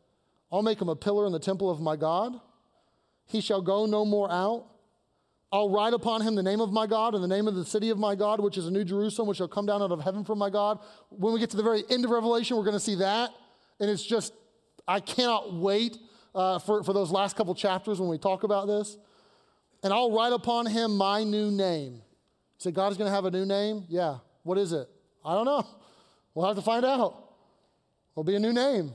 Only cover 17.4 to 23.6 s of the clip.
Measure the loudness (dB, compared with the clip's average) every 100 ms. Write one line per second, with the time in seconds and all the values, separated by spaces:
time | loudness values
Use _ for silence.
17.4 | -2 0 0 -2 -2 -2 -2 0 0 0
18.4 | 0 0 2 0 -2 -10 _ _ _ _
19.4 | _ _ _ _ 0 2 2 2 2 2
20.4 | 0 0 0 0 0 0 0 0 0 0
21.4 | 0 0 0 -2 -6 -14 -20 _ _ _
22.4 | _ _ -4 0 0 0 0 0 0 -2
23.4 | 0 0